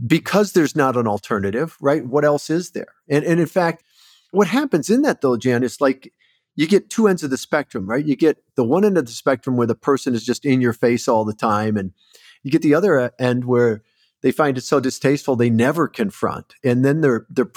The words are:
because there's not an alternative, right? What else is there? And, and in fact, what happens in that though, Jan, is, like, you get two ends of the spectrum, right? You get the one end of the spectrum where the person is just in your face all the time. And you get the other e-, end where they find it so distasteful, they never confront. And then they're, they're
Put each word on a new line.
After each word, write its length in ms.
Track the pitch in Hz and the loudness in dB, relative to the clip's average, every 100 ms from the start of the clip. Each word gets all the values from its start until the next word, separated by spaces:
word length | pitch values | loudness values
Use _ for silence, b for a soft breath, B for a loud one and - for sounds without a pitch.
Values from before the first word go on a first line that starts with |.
| 117 | -2
because 460 | 160 - 196 202 | -2 2 0 2
there's 240 | 185 143 156 | 2 2 2
not 200 | 135 123 | 0 0
an 120 | 113 | -2
alternative, 720 | 104 - 107 98 113 165 - | -4 -4 -4 -2 -4 -6 -4
right? 240 | 139 151 120 | -2 -2 -2
What 200 | 143 147 | 0 2
else 260 | 147 - | 0 -2
is 200 | 165 175 | -4 -4
there? 220 | - - _ - | -10 -14 _ -2
And, 160 | 147 170 | -2 2
and 140 | 170 | 0
in 80 | 160 | 0
fact, 360 | 185 170 165 b b b b b | 0 -2 -4 b b b b b
what 180 | 185 185 | 0 2
happens 440 | 240 294 170 131 | 0 0 -2 2
in 100 | 247 | 2
that 200 | 294 - | 2 0
though, 140 | 135 117 | 0 0
Jan, 280 | 127 120 | 0 0
is, 180 | 123 - | -2 0
like, 320 | 135 135 - _ _ _ _ - | 0 0 -10 _ _ _ _ -4
you 100 | 151 | 2
get 240 | 202 - | 2 0
two 180 | - 208 | 0 2
ends 140 | 185 | 2
of 80 | 147 | -2
the 80 | 131 | -6
spectrum, 480 | - 151 139 120 95 | -2 -4 -2 -8 -4
right? 180 | 127 | -2
You 120 | 147 127 | -2 2
get 280 | 160 - _ - | 2 0 _ -2
the 80 | |
one 200 | 117 170 | 0 2
end 140 | 208 180 | 2 2
of 80 | 117 | -2
the 60 | |
spectrum 460 | - 143 127 135 123 | -4 -2 -2 -2 -2
where 100 | 117 | 0
the 80 | 110 | -2
person 400 | - 135 135 117 | -2 -2 -2 -2
is 100 | 117 | -2
just 180 | 117 | -4
in 160 | 143 131 | 0 0
your 140 | 123 | 0
face 340 | 113 120 120 - | 0 0 0 0
all 160 | 113 | 0
the 80 | 107 | -2
time. 460 | 104 117 107 110 104 | -2 -2 0 -2 -2
And 140 | 95 - b b b b | -4 -10 b b b b
you 80 | 139 | -2
get 140 | 160 | 0
the 100 | 156 | 2
other 320 | 151 202 139 123 | 2 2 2 0
e-, 40 | - | -2
end 220 | 127 123 123 | 0 0 0
where 380 | 123 120 107 - _ _ _ | 2 2 0 -8 _ _ _
they 80 | 131 | -2
find 260 | - 147 127 | 0 0 -2
it 40 | |
so 180 | - 139 | -2 0
distasteful, 560 | 127 - 135 143 - 120 | 0 -2 0 0 0 0
they 160 | 120 | 2
never 360 | 113 127 160 139 | 2 0 0 -4
confront. 680 | - 101 - 110 71 - _ | -4 -6 -4 -6 -6 -14 _
And 200 | 127 123 | -2 2
then 180 | 135 156 | 2 2
they're, 260 | 143 113 - | 2 0 -2
they're 220 | - 117 | -4 -4